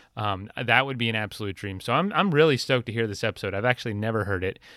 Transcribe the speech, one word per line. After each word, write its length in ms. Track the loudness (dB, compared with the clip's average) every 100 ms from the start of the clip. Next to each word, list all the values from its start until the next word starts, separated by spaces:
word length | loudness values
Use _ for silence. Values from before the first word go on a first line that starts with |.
| _ -6
Um, 320 | -4 -4 -6 -6
that 280 | 2 4 4
would 100 | 0
be 100 | -2
an 80 | 0
absolute 400 | -4 -6 -6 -6
dream. 240 | -8 -8
So 140 | 0
I'm, 180 | 0 2
I'm 200 | 0 2
really 260 | 6 6 4
stoked 300 | 2 0 0
to 40 |
hear 140 | -2 -2
this 180 | -2
episode. 300 | -4 -4 -4
I've 120 | 0 0
actually 280 | 0 -2
never 300 | -2 0 0
heard 200 | 0 0
it, 140 | -2 -4 -14